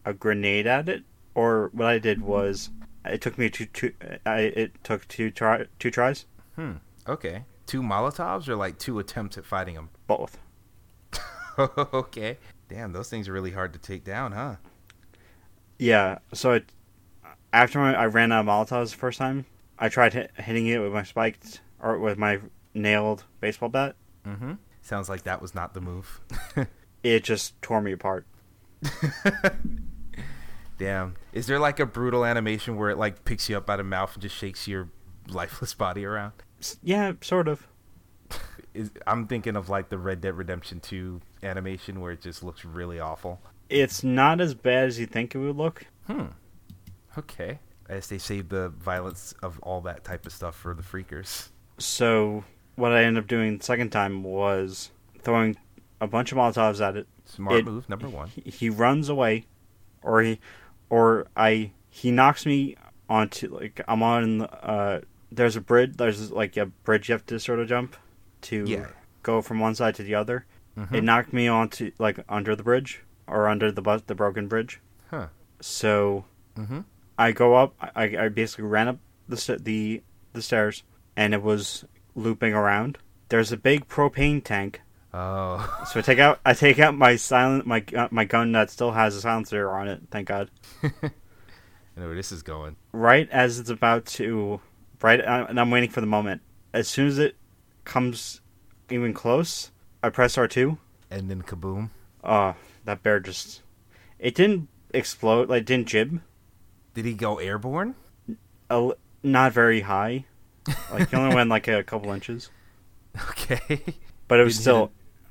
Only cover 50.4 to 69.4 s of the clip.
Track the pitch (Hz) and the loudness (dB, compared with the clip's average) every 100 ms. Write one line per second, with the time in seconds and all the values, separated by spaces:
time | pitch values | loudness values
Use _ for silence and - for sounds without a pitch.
50.4 | 87 85 87 85 92 95 92 73 95 - | -12 -12 -12 -12 -10 -12 -12 -14 -12 -12
51.4 | - - _ - - - 117 113 107 107 | -14 -20 _ -10 -6 0 2 4 2 -2
52.4 | 101 _ _ - 120 120 117 113 104 117 | -10 _ _ -2 4 6 4 2 0 -2
53.4 | 110 101 - 120 117 107 98 95 95 95 | 0 -2 -2 -2 0 0 0 -2 -6 -2
54.4 | 101 98 95 95 - _ _ - 120 113 | 0 0 -4 -8 -16 _ _ -8 0 2
55.4 | 110 107 _ - _ - 110 113 123 131 | 2 -2 _ -20 _ -8 -4 -2 -2 2
56.4 | 120 110 110 104 101 101 - _ - - | 2 4 2 2 -2 -4 -10 _ -20 -8
57.4 | 98 113 113 110 127 101 135 80 82 - | 2 2 2 -6 -10 -10 -10 -12 -12 -14
58.4 | - - 117 107 120 143 143 143 117 110 | -16 -4 -4 2 4 4 0 0 2 0
59.4 | - _ _ _ - _ - 113 113 110 | -4 _ _ _ -20 _ 2 4 4 0
60.4 | - - - - - 117 113 110 - - | -8 -20 -20 -18 0 4 6 4 0 2
61.4 | 110 110 104 - _ - 123 127 135 147 | 4 4 -2 -12 _ -6 0 6 6 6
62.4 | 151 143 139 - - - - 110 107 - | 0 0 -2 -6 -20 -16 -2 0 0 -4
63.4 | - - 107 - - 110 113 117 113 110 | -10 -10 -12 -10 -4 0 2 2 2 -2
64.4 | 110 - - 104 101 90 - - - 117 | -4 -8 -6 -2 -2 -4 -8 -20 -10 0
65.4 | 120 110 92 120 131 - 117 104 107 101 | 0 0 4 4 4 2 -2 -2 -6 -4
66.4 | 104 - 98 - - 110 110 113 - 113 | -4 -2 -6 -6 0 0 2 -4 -4 -8
67.4 | - 120 113 123 127 - _ _ - - | -4 -2 0 -2 -4 -12 _ _ -20 -18
68.4 | - 107 104 101 - - - _ - 113 | -8 -4 -4 -4 -8 -18 -20 _ -2 -2